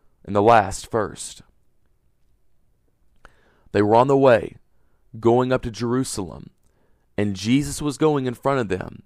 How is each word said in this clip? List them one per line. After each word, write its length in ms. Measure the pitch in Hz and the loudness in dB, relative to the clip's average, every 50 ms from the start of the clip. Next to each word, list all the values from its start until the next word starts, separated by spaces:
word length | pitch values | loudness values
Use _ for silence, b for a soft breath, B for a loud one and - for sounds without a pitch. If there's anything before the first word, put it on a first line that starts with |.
| _ _ _ _ - | _ _ _ _ -12
and 120 | - 98 | -4 -2
the 60 | 104 | 2
last 480 | 101 113 117 110 98 95 - - - - | 4 4 4 4 4 0 -6 -12 -10 -6
first." 540 | - 113 101 80 - - - - - - - _ _ _ _ _ _ _ _ _ _ _ _ _ _ _ _ _ _ _ _ _ _ _ _ _ _ _ _ _ _ _ _ _ _ _ b b b b b b b b b b | -4 -4 -4 -6 -8 -12 -16 -16 -18 -20 -20 _ _ _ _ _ _ _ _ _ _ _ _ _ _ _ _ _ _ _ _ _ _ _ _ _ _ _ _ _ _ _ _ _ _ _ b b b b b b b b b b
They 120 | - 101 104 | -2 0 2
were 120 | 104 110 | 4 4
on 120 | 117 127 | 4 4
the 100 | 139 139 | 4 4
way, 400 | 139 135 131 117 104 - - - - _ _ _ _ _ _ _ _ _ _ - 113 | 4 6 6 6 4 2 -4 -10 -18 _ _ _ _ _ _ _ _ _ _ -12 -2
going 320 | 110 117 117 123 127 127 | 2 2 4 4 2 0
up 100 | 127 127 | -2 -2
to 80 | - 123 | -4 -6
Jerusalem, 800 | 104 101 120 117 120 127 131 - - 110 95 80 58 - - - - _ _ _ _ _ _ _ _ _ _ _ _ | -8 -6 -4 -4 -2 -2 -4 -4 -6 -8 -10 -10 -12 -16 -20 -20 -20 _ _ _ _ _ _ _ _ _ _ _ _
and 200 | - 104 104 98 | -4 -4 -4 -4
Jesus 480 | 92 95 110 123 143 143 143 139 - 151 | -4 0 0 0 0 0 -2 -6 -8 -6
was 160 | 147 131 - | -8 -2 0
going 260 | 156 156 147 143 131 | 2 2 2 0 -2
in 80 | 127 117 | -4 -6
front 280 | - - 139 139 135 | -4 -4 -2 -2 -2
of 60 | 117 | -2
them, 360 | 92 92 92 - - - - - | -2 -4 -6 -6 -10 -16 -18 -20